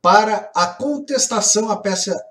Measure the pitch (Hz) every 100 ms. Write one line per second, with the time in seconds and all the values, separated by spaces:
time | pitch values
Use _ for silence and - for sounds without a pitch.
0 | - 208 214 208 - 175 175 - 269 294
1 | - 269 - 226 202 208 214 208 202 185
2 | - 170 -